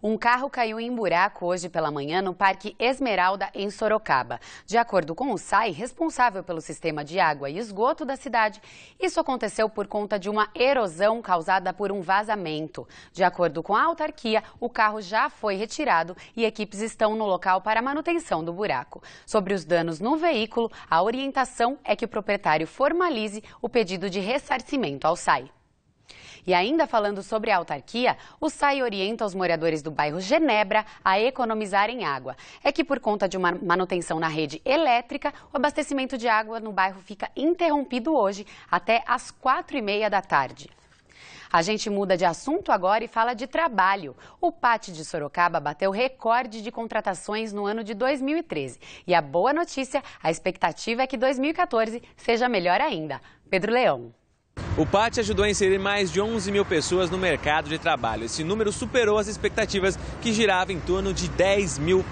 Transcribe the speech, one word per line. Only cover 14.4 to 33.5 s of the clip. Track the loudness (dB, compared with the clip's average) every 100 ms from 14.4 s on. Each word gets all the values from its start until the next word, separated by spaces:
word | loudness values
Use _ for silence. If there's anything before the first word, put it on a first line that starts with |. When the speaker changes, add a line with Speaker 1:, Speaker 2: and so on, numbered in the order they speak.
| -2 -8
Speaker 1:
o | -6
carro | 2 2 2
já | -2 0 0
foi | -2 -2 -2
retirado | -4 -2 2 2 2 -8 -14 -2
e | -2
equipes | -2 -8 -6
estão | -8 0 0 2
no | 0
local | 0 2 0
para | 2 0
a |
manutenção | 0 -4 -2 -4 -2 -4
do | -4
buraco. | -4 -2 -2 -6 -16 -20 -20 -2
Sobre | -2 0 -4
os | 2
danos | 0 2 -2
no | 0 2
veículo, | 2 2 0 -2 -4 -6 0
a | 2
orientação | 2 0 -2 -2 -2 0 -2 0
é | -2 -2
que | 0
o |
proprietário | -4 -2 0 2 2 0
formalize | 0 0 2 0 0 -4 -6 -14 -10
o | -2
pedido | 0 0 -2 -4
de | -4
ressarcimento | -2 -4 -2 -4 -2 -2 -2 0 0
ao | 0
sai. | 2 0 0 _ _ _ _ _ _ -20 -20 -12 0
E |
ainda | 2 4 2 2
falando | 2 0 -4
sobre | -4 -4 2
a | 0
autarquia, | 0 -8 -6 0 0 0 -8 -6
o | -6
sai | 0 0 2
orienta | -2 -2 -4 -2 -4
os | -2
moradores | 0 2 2 0
do | -4
bairro | -2 -2 -2
Genebra | 2 2 4 2 4 2 0 -2
a | 2 4
economizarem | 2 0 -2 -2 0 2 2 0 -4
água. | -4 -6 -12 -16 -4
É | -2
que | 0
por | 0 0
conta | 0 0 0
de | 2
uma | 0